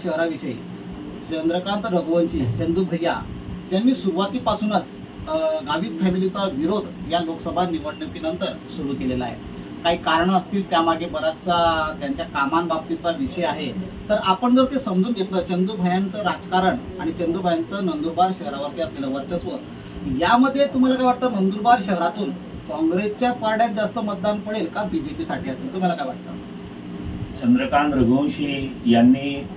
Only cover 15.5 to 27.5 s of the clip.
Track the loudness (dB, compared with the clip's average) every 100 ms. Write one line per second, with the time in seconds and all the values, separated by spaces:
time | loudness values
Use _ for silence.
15.5 | 0 0 0 0 2 0 -2 -2 -2 0
16.5 | 2 2 0 -6 -6 -6 -2 -2 0 0
17.5 | 0 -2 -2 -2 -2 -2 2 2 2 -6
18.5 | -6 -6 -6 -6 -6 -6 -4 -4 -6 -6
19.5 | -8 -10 -14 -12 -8 -4 0 4 6 6
20.5 | 4 2 4 4 6 4 4 2 2 2
21.5 | 2 6 6 4 0 0 0 -4 -4 -10
22.5 | -12 -8 0 2 2 0 0 0 2 0
23.5 | 2 2 2 -2 0 -2 0 0 0 -2
24.5 | -2 -2 -2 -2 -2 -4 -6 -4 -4 -4
25.5 | -6 -6 0 0 0 -4 -6 -10 -12 -12
26.5 | -12 -12 -12 -12 -10 -8 -8 -8 -2 4